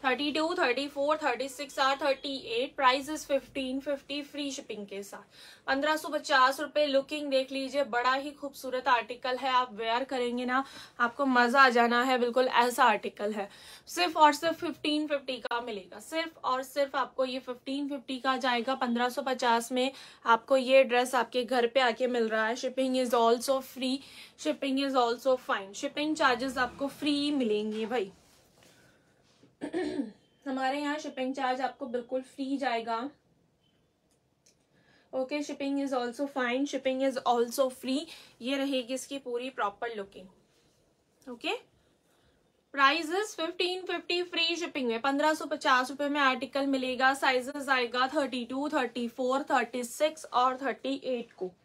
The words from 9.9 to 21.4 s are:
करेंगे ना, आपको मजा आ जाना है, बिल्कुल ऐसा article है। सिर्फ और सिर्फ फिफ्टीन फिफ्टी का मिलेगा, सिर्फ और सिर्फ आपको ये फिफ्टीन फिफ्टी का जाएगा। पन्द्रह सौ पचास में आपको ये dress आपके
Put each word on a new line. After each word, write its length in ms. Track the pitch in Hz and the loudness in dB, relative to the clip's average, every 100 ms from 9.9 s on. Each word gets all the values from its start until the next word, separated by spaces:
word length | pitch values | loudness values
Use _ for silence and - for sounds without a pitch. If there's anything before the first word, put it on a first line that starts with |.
| 233 | -2
करेंगे 400 | 269 262 247 240 | -2 -4 -2 -2
ना, 200 | 247 254 269 - - - | 0 -2 -2 -10 -20 -2
आपको 260 | 240 - 277 | -2 0 2
मजा 340 | 247 240 277 | 4 6 8
आ 80 | 262 | 8
जाना 320 | 240 233 240 | 8 4 4
है, 140 | 254 254 | 4 2
बिल्कुल 300 | 240 233 254 - | 2 2 2 4
ऐसा 240 | 240 240 | 2 4
article 480 | 247 208 214 - 208 | 4 4 -2 -6 -4
है। 160 | 214 196 - - - - | -4 -8 -10 -20 -20 -12
सिर्फ 280 | - 349 330 | -2 0 8
और 160 | 302 | 6
सिर्फ 220 | 285 330 320 | 6 -2 -2
फिफ्टीन 500 | 339 262 311 302 302 | -6 -4 -2 -2 -2
फिफ्टी 300 | 285 262 254 | -4 -4 -8
का 200 | 233 240 | -4 -4
मिलेगा, 400 | 247 208 180 208 | -4 -10 -12 -18
सिर्फ 440 | - 320 330 - | -6 -4 -4 -6
और 180 | - 254 | -2 -2
सिर्फ 340 | 269 294 277 277 | -2 -2 0 0
आपको 280 | 240 - | -2 -2
ये 140 | 262 254 | -2 -2
फिफ्टीन 480 | 254 247 - 269 285 | -8 -10 -6 -4 -4
फिफ्टी 300 | 285 233 262 | -6 -8 -4
का 180 | 262 262 | -2 0
जाएगा। 360 | 254 240 233 262 | 0 0 0 -2
पन्द्रह 320 | 254 233 247 | 0 0 0
सौ 140 | 247 | 0
पचास 480 | 269 254 247 233 233 | -4 0 2 2 2
में 180 | 254 254 269 - - - | 0 0 -2 -20 -10 2
आपको 300 | 233 - 269 | 2 4 2
ये 260 | 254 269 | 6 6
dress 300 | 254 240 254 | 8 4 2
आपके 300 | 254 226 254 | 0 0 -2